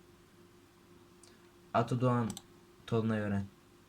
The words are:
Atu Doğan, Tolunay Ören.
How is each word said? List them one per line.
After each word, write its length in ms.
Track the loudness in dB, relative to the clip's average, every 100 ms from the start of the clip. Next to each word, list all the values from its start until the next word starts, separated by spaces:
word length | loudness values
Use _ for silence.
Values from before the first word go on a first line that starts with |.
| -20 -20 -20 -20 -20 -20 -20 -20 -20 -20 -20 -20 -20 -20 -20 -20 -4
Atu 280 | 0 0 0
Doğan, 280 | 2 2 0 -6 -14 -20 -20 -18 -4
Tolunay 320 | 0 0 0
Ören. 260 | -2 -2 -4 -12 -20 -20